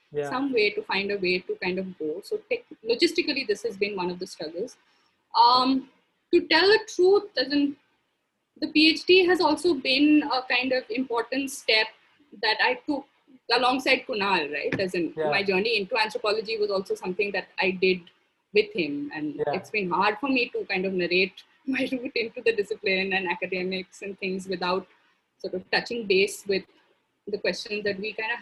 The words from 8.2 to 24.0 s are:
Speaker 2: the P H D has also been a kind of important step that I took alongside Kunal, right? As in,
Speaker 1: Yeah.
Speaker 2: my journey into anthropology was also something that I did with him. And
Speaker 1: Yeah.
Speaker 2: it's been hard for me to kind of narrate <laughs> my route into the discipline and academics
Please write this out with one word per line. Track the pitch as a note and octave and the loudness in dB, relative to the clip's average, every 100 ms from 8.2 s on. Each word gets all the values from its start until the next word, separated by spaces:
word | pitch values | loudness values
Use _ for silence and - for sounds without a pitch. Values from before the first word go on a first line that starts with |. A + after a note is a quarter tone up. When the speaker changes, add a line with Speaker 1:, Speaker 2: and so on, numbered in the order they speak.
| _ _ _ - | _ _ _ -8
Speaker 2:
the | D#4 | -2
P | D4+ D#4+ | 4 4
H | D#4 - | 4 4
D | F#4 F4+ | 6 6
has | F4+ | 4
also | D#4 D4+ F4+ | 2 2 0
been | C#4 C4+ C4 D4 D4+ A3+ B3+ | 0 2 4 6 4 2 -2
a | B3+ | 0
kind | B3 B3+ | 0 0
of | B3+ B3+ | -2 -2
important | A3+ B3+ A#3 A3+ C4+ C4+ | -4 -2 -2 -2 -4 -4
step | - - A3 A3 - _ _ _ G#3+ | -6 0 2 2 -4 _ _ _ -6
that | A3 G#3+ | -2 2
I | A3 B3+ - | 0 0 -4
took | C#4 - _ _ - - | -6 -6 _ _ -14 -2
alongside | A#3+ B3 C4+ C#4 B3+ - | 2 2 0 2 0 0
Kunal, | A3 G3 F3+ D3 D3 | -2 0 0 0 -2
right? | - - | 0 0
As | F#3+ | 0
in, | F3+ D#3 D#3+ | -2 -4 -2
Speaker 1:
Yeah. | D#3 | 0
Speaker 2:
my | D3 | 0
journey | G3+ F#3 A3 A3 | 2 2 2 0
into | F#3+ A#3+ | 0 0
anthropology | A3 A#3 G#3+ G#3+ G#3 A3+ | 0 -2 -2 -2 -2 -2
was | G#3 | 0
also | G3 G3 | -2 -2
something | G#3+ G3 F3+ G3+ | -6 -4 -4 -2
that | G3 - - | -4 -6 -2
I | F#3+ | -2
did | F#3 F#3 F3+ - _ _ _ _ | 2 2 0 -4 _ _ _ _
with | G#3 G#3 | 0 0
him. | G#3+ D3+ C#3+ D3 | 0 -4 -4 -6
And | D#3 D3+ C#3+ | -6 -6 -4
Speaker 1:
Yeah. | D3 F3 | -2 -4
Speaker 2:
it's | - | -4
been | G#3+ F#3 | -4 -2
hard | E3 G#3 G#3+ | 0 0 0
for | C#4 C4 | -2 0
me | A#3+ | -2
to | A3+ | -4
kind | G3 F#3+ F#3+ | -4 -4 -2
of | |
narrate | F#3 E3+ F3+ F#3+ - - | -2 0 2 0 -4 -20
<laughs> | _ - | _ -6
my | B3+ C4 | -2 -2
route | B3+ B3 A#3+ | -4 -6 -6
into | A3+ - A3+ | -6 -4 -2
the | A3 | 0
discipline | G3 G#3+ G3 F#3+ F#3+ | -2 -4 -2 -2 0
and | F#3+ F#3 | -2 -4
academics | F3+ F#3 F#3 F#3 F#3 F#3 - | -6 -6 -6 -4 -6 -10 -14